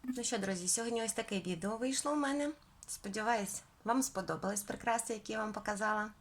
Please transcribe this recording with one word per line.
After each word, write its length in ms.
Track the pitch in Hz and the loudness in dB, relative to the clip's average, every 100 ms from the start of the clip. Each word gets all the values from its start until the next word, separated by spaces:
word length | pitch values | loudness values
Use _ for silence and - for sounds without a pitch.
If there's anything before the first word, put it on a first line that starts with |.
Ну 200 | 254 254 | -4 -2
що, 140 | 233 220 | 0 0
друзі, 300 | 190 180 180 | 0 0 2
сьогодні 360 | - 233 233 | 2 2 0
ось 100 | 226 | 0
таке 260 | 226 226 202 | -2 0 0
відео 380 | 175 175 190 226 | 0 -2 -2 0
вийшло 340 | 254 269 285 | 0 2 2
у 40 | 302 | 2
мене. 360 | 277 285 294 311 - - - | 2 2 0 -2 -16 -20 -12
Сподіваюсь, 760 | - 208 202 214 233 196 - - - | -8 -6 -2 2 2 2 -6 -12 -10
вам 200 | 214 247 | 0 2
сподобались 600 | 262 - 190 160 190 202 | 2 -2 -2 -2 0 -2
прикраси, 500 | - - - 226 - | -4 -2 2 2 0
які 200 | 220 - | -6 -4
я 60 | 220 | -4
вам 140 | 214 | -2
показала. 580 | 208 202 208 214 214 214 - | -2 -2 0 2 2 -2 -6